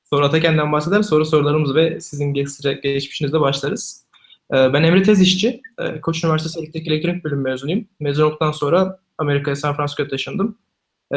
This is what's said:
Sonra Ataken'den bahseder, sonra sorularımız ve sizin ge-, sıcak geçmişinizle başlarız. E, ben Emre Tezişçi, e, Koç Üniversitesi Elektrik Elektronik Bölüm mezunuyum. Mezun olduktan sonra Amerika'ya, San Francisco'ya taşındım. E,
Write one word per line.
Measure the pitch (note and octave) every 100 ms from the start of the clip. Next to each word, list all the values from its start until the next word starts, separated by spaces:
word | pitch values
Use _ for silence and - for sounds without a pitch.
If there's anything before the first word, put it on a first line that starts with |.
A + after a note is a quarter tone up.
Sonra | - C#3+ C#3+
Ataken'den | D#3+ E3 D#3 D3+
bahseder, | D3+ D#3 G#3
sonra | G#3 D#3
sorularımız | D#3 D#3 C#3+ D3+ D3
ve | C#3 E3 -
sizin | - C#3+ C#3+
ge-, | C#3 C#3
sıcak | - C#3 C#3
geçmişinizle | C#3 C#3 C#3 - C#3+ D#3
başlarız. | C#3 C#3+ C#3+ - - - _ _ _ _ -
E, |
ben | C3+ C3 C#3+
Emre | D#3+ F#3
Tezişçi, | F#3+ G3+ F#3 F#3 A3 - - -
e, | E3 D#3+
Koç | E3 D#3+
Üniversitesi | E3 D#3 D#3+ E3+
Elektrik | D#3 D#3 D#3
Elektronik | D3+ E3+ F3+
Bölüm | D#3 C#3
mezunuyum. | C3 C3 C#3 G3 A3 -
Mezun | C#3+ C#3+
olduktan | D3+ D3+ D#3
sonra | D3+ C#3+ F3 F#3 F#3 _ -
Amerika'ya, | D3+ C#3+ C#3+ C#3
San | D3+ D3
Francisco'ya | D3 - C#3
taşındım. | C3 - C#3 G#3+ - _ _ _ _
E, | -